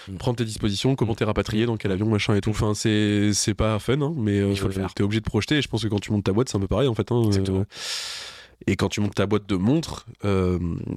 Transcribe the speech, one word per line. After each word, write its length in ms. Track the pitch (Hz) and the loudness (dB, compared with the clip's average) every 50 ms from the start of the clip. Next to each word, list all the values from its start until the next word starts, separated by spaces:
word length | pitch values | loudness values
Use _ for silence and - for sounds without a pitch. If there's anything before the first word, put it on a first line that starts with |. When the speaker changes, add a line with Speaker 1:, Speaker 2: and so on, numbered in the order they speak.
| - | -14
Speaker 1:
Mm. 100 | 98 95 | -12 -10
Speaker 2:
prendre 200 | 87 - 123 120 | -4 -2 -2 -2
tes 80 | 117 120 | -2 -2
dispositions, 520 | 110 110 - 110 107 98 - - 131 135 | -4 -4 -2 -2 0 0 2 2 2 2
comment 160 | - 120 101 | 2 0 0
Speaker 1:
Mm. 40 | - | 0
Speaker 2:
t'es 80 | - 113 | 0 0
rapatrié, 400 | 104 101 104 98 - 110 107 117 | 0 0 0 0 0 0 0 2
Speaker 1:
Mm. 20 | 120 | 0
Speaker 2:
dans 80 | 113 104 | 0 -2
quel 140 | - 98 | -2 -2
avion, 140 | 95 92 107 | 0 0 2
machin 280 | 113 110 101 - - 107 | 2 2 2 2 2 2
et 60 | 101 | 2
tout. 80 | - 110 | 2 0
Speaker 1:
Mm. 20 | |
Speaker 2:
Enfin, 220 | 104 - 117 107 107 | 0 0 0 0 0
c'est, 580 | - - 113 107 107 107 104 104 104 104 107 | 0 2 2 2 4 4 2 2 2 2 2
c'est 220 | 98 - - 113 98 | 2 2 0 0 0
pas 240 | - 110 110 110 101 | 0 0 0 0 0
fun, 220 | - - 127 151 | 0 0 0 0
hein, 100 | 143 147 170 135 | 0 -2 -2 0
mais, 200 | 107 104 101 101 98 98 | 0 2 2 2 2 2
Speaker 1:
Il 60 | 98 98 | 2 0
faut 100 | 98 95 | 0 -2
le 60 | 95 | -2
Speaker 2:
euh, 20 | 95 | -2
Speaker 1:
faire. 120 | 95 92 - | -4 -4 -2
Speaker 2:
t'es 80 | - | 0
obligé 180 | 101 101 110 110 | 0 0 0 0
de 40 | 107 | -2
projeter. 300 | - - 107 - - 156 | 0 0 0 0 0 0
Et 60 | 147 | 0
je 60 | - - | 0 -2
pense 140 | - 107 | -2 -2
que 60 | 113 104 | -2 -2
quand 100 | 104 101 | -2 -2
tu 120 | - - | -2 0
montes 120 | 107 104 98 | -2 0 0
ta 80 | - | 2
boîte, 180 | 95 113 131 - | 2 2 2 2
c'est 60 | - 101 | 0 -2
un 20 | |
peu 80 | 98 - | -2 0
pareil, 200 | 92 104 143 131 | 0 0 0 0
en 60 | 110 | 0
fait, 160 | - 104 - | 0 -2 0
hein, 120 | 120 120 117 | 2 2 2
Speaker 1:
Exactement. 360 | 107 101 98 95 95 95 95 | 4 2 2 2 0 0 0
Speaker 2:
euh, 40 | 101 - - - - - - - - - - - - - - - - - - - - | -2 -2 -6 -10 -10 -8 -8 -8 -8 -10 -12 -12 -14 -14 -16 -18 -20 -20 -20 -8 -2
et 100 | - 95 | -2 0
quand 120 | - 101 95 | 0 0 0
tu 120 | - 104 | 0 0
montes 140 | 104 98 - | -2 0 0
ta 120 | - 98 | 0 0
boîte 200 | 98 107 101 101 98 | 2 2 0 0 0
de 80 | 101 | 0
montres, 500 | 90 95 117 147 165 151 - - - - - - - - | 2 2 2 2 2 0 -4 -8 -12 -14 -16 -12 -6 -2
euh, 340 | 101 98 95 92 90 90 87 90 85 87 90 - - - | 0 2 2 2 2 0 0 -2 -2 -4 -4 -6 -6 -8